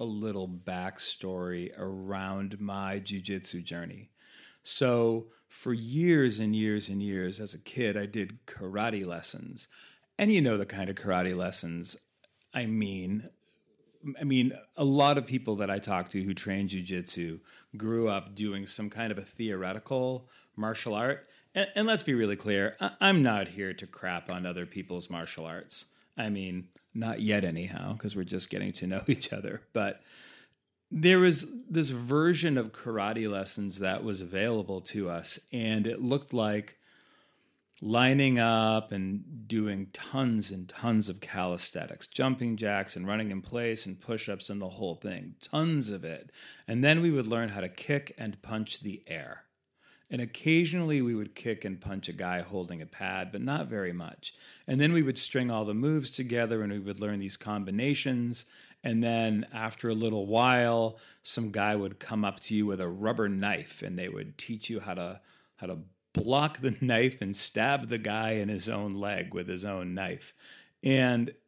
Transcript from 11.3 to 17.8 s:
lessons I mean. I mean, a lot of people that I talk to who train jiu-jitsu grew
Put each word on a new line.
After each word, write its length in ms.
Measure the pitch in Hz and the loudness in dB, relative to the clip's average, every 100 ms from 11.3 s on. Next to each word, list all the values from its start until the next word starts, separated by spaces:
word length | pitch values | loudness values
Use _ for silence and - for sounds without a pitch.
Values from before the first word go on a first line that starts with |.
| 90 | 0
lessons 600 | 90 - 85 85 87 - _ _ _ _ _ | -2 -2 -4 -6 -6 -8 _ _ _ _ _
I 140 | 123 117 | -4 0
mean. 640 | 110 101 95 92 107 120 - _ _ _ _ _ _ 151 131 | 0 0 -2 -4 -4 -6 -16 _ _ _ _ _ _ -12 -4
I 60 | |
mean, 300 | 143 131 127 - - - | 2 4 4 0 -8 0
a 80 | |
lot 340 | 139 143 143 143 | 4 6 6 6
of 80 | 117 | 2
people 300 | 131 117 104 | -2 -2 -2
that 140 | 98 | 0
I 80 | 98 | -2
talk 300 | 101 92 90 | 0 -2 -2
to 120 | 98 | -2
who 100 | 95 | -2
train 360 | 90 104 98 98 | -2 -2 -2 -2
jiu-jitsu 720 | 92 90 90 87 87 85 82 - - _ | -4 -4 -4 -2 -4 -4 -8 -14 -20 _
grew 320 | 104 | -8